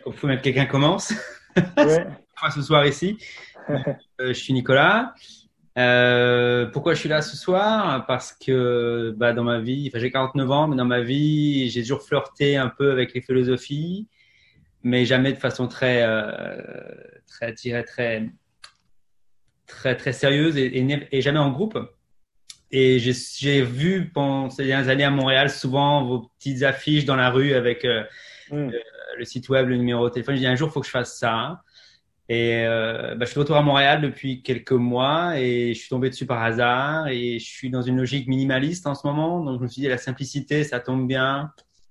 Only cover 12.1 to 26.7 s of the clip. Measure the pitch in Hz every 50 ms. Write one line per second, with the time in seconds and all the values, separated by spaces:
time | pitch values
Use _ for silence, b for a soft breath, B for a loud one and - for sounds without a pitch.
12.1 | 147 139 - - - - 143 143 143 139 131 120 - - 139 139 135 127 123 117
13.1 | - 127 - - 131 131 127 123 127 123 - - 143 147 156 170 180 196 214 b
14.1 | b b b b b b b b b b b b _ _ - 123 123 123 127 113
15.1 | 127 127 131 139 127 - - 127 - - 127 123 - - 135 127 123 120 117 113
16.1 | 110 110 104 107 - - 50 50 - - - - - - - 50 - - - -
17.1 | - - _ _ - - 117 117 113 - - 123 120 120 117 - - - 120 117
18.1 | 113 110 110 113 - _ _ _ _ _ - - _ _ _ _ _ _ _ _
19.1 | _ _ _ _ _ _ _ _ _ _ _ - - - - - 123 - - 143
20.1 | 123 - - 139 139 147 151 165 151 143 131 127 127 131 127 135 147 147 143 -
21.1 | - 135 123 143 147 156 143 139 127 135 190 107 - 123 113 - _ _ _ _
22.1 | _ _ _ _ _ _ _ - - _ _ _ - 135 131 131 131 127 113 127
23.1 | 123 123 - - - - 131 143 143 139 127 123 123 127 147 175 190 190 170 -
24.1 | - 143 139 139 135 135 135 127 127 - 139 135 135 135 131 131 131 139 143 139
25.1 | 139 139 131 135 135 131 139 143 143 - - 131 127 143 143 143 147 147 131 123
26.1 | 127 123 120 - _ _ - 139 135 127 139 135